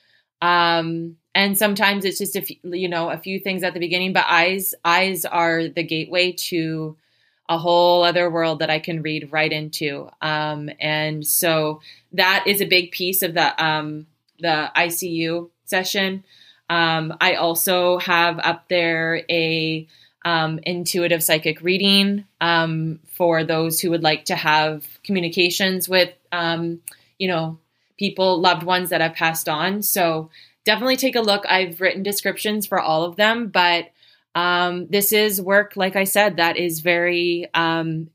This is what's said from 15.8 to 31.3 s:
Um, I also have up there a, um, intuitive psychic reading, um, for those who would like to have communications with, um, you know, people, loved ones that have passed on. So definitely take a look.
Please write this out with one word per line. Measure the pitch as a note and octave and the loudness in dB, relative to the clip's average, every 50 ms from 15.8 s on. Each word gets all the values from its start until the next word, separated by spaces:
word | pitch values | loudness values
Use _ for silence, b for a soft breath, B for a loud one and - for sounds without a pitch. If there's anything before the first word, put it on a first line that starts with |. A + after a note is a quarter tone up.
| F#3 - - G3+ F#3+ F#3+ F#3+ G3 - b b b b b b b b b | -2 -2 -2 0 0 -2 -2 -6 -10 b b b b b b b b b
Um, | E3+ E3+ E3 E3 D#3+ D#3+ D#3+ D#3 - - | 0 2 2 2 2 0 -2 -4 -2 0
I | F3 F#3 E3+ | 2 2 2
also | - E3 E3+ E3 E3 - G3 F3+ F3+ F3+ F3+ F3+ | 2 0 0 0 0 0 2 2 4 4 2 2
have | F3+ - F#3+ F3 E3+ E3+ E3+ E3 | 2 2 2 2 4 4 2 2
up | D#3+ - E3 E3 - _ - | 0 0 -2 -2 -2 _ -2
there | F3+ F3 E3+ E3 E3 D#3+ E3 E3 E3 - - | 0 0 2 2 0 0 0 -2 -2 -2 -2
a, | - E3+ E3 D#3+ D#3+ D#3+ D#3+ D#3+ D#3+ D#3+ D#3+ D#3+ b b b b b b b - | -2 0 0 0 0 0 -2 -2 -2 -4 -6 -8 b b b b b b b -2
um, | E3+ E3 D#3+ D#3+ D#3 D#3+ D#3 - | 0 0 0 0 0 -2 -4 -4
intuitive | E3+ F3+ F3 F3 - - F3+ E3+ E3+ F3 D#3+ - | -4 -4 -4 -4 -4 -2 0 0 2 2 2 2
psychic | - D#3+ D#3 - D#3+ D#3 - | 2 0 0 0 -2 -4 -2
reading, | D#3+ F3+ F#3+ F#3+ G3 G3 G3 G3 G3 G3+ G3+ G3+ G3+ _ _ - | 0 0 0 2 2 4 4 4 2 2 0 -4 -6 _ _ -2
um, | E3 E3+ E3+ E3 E3 E3 D#3+ D#3+ D#3+ D#3+ D#3+ - _ | 0 2 2 2 2 0 0 -2 -2 -4 -6 -8 _
for | - - - F3+ E3+ E3 D#3+ D#3+ | -10 -4 0 2 2 2 2 0
those | D#3 E3 D#3+ E3 E3 D#3+ - | 0 0 0 0 -2 -2 -2
who | - F3 | -2 0
would | E3+ E3+ D#3+ | 0 0 2
like | D#3 D#3 D3+ - | 2 0 0 -2
to | - F3+ | -4 -4
have | E3 - D#3 D3+ D#3 D#3 D#3 D#3 D3 - - - _ - | -2 0 2 2 2 2 0 -2 -6 -12 -16 -20 _ -6
communications | - G3 F#3 E3+ E3 E3+ F#3+ F3 F3 E3+ - G3 F#3+ F#3+ F#3 F3 F3+ | -4 -2 -2 -2 -2 0 0 0 0 0 0 0 0 0 -2 -2 2
with, | F#3 F#3 F3 F3+ - _ _ _ | 2 2 2 2 -2 _ _ _
um, | F3+ F3 E3+ E3 E3+ E3 E3+ E3+ E3+ E3+ - B B B B B B | -4 -2 -2 0 -2 -2 -2 -4 -6 -8 -12 B B B B B B
you | B F#3+ | B -2
know, | F#3 F3 D#3+ D#3+ D#3+ D#3+ - _ _ _ _ _ _ _ | -2 0 -2 -2 -4 -6 -10 _ _ _ _ _ _ _
people, | - G3+ F#3+ G3 F#3+ F#3+ F#3 F#3 E3 | -6 -4 -4 -2 0 2 2 4 4
loved | F#3 F3+ F3 D#3+ | 4 4 4 2
ones | E3 F3+ F3+ F3+ F3+ F3 | 0 0 0 0 0 0
that | F3 D#3+ | 0 0
have | D#3+ E3 D#3+ | 0 0 -2
passed | - E3+ E3 E3 - - E3+ | 0 -2 -2 0 -2 -4 -4
on. | D#3 D3+ E3+ F#3+ G3 G#3 | -2 -2 -2 -2 -2 -2
So | G3+ - - G3+ F3 E3+ E3 D#3+ D#3 D#3+ B B B B B B B | -2 -2 0 2 2 2 0 -2 -6 -10 B B B B B B B
definitely | G#3+ G#3+ G3+ B3 C4 C4 | 0 0 2 2 0 0
take | C4 C4 C4 - | 0 0 0 0
a | A#3+ | 0
look. | A3+ G#3 | 0 0